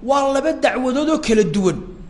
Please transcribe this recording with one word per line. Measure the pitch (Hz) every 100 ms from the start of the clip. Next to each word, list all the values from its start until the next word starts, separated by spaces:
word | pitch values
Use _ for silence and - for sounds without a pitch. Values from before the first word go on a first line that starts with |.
waa | 226 277 277
laba | 269 302
dacwadood | 302 262 214 254 254 302
oo | 311
kala | - 220
duwan. | 175 202 185 135 - -